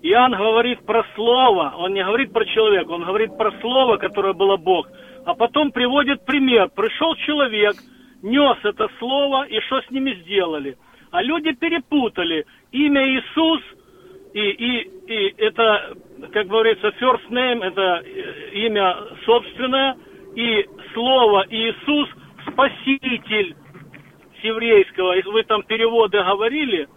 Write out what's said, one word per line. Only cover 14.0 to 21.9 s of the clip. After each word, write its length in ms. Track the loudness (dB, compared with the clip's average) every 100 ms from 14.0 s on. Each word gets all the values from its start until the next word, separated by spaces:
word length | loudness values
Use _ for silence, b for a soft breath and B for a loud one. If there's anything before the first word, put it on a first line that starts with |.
| B B -12
и, 60 | -4
и, 500 | -4 -2 -4 -4 -6 -16 -8
и 260 | -4 -4 0
это, 580 | -2 2 2 2 -2 -16 -20 -20 -6
как 140 | -4 0
говорится, 420 | 2 2 2 -2 0
first 280 | 0 0 -2
name, 340 | -2 0 -2
это, 380 | -4 0 0 0
э, 460 | -4 -12 -12 -14 -10
имя 440 | -4 -2 2 0 0 -10 -6
собственное, 720 | 2 2 2 -8 -2 0 0 -4 B B B
и 340 | -6 0 0 -2 -10 -12
слово 540 | -4 2 4 6 4 0
Иисус, 600 | -4 -4 -4 -2